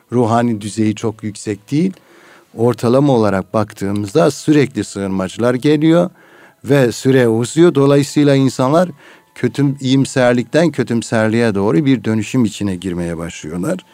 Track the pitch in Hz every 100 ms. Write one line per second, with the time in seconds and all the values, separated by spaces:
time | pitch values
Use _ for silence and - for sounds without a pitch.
0 | _ 120 113 117 120 107 107 110 107 107
1 | 110 107 107 101 110 101 - 143 190 -
2 | _ - - - _ 113 120 113 117 131
3 | 143 120 107 95 90 113 104 - 98 104
4 | 101 156 170 - - 151 135 107 101 101
5 | 98 95 92 - 120 123 147 151 160 170
6 | 180 - - - - _ 101 143 123 -
7 | 131 131 117 113 120 160 175 143 139 143
8 | 143 147 143 139 135 - 131 160 180 -
9 | - - _ - 120 120 139 135 131 135
10 | 131 135 123 123 113 147 170 139 117 117
11 | - 117 110 113 117 98 101 165 139 127
12 | 110 110 104 127 107 - 101 90 92 87
13 | 85 82 85 - 76 87 98 185 -